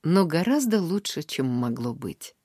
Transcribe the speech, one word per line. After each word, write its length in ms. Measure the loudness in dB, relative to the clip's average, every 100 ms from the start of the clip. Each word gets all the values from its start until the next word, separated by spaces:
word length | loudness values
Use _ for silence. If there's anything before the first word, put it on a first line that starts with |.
но 220 | 4 4 4
гораздо 560 | 2 2 2 2 0
лучше, 420 | 0 -2 -4 -8
чем 220 | -8 -4 -2
могло 480 | 0 -2 -2 -6
быть. 420 | -6 -10 -10 -16 _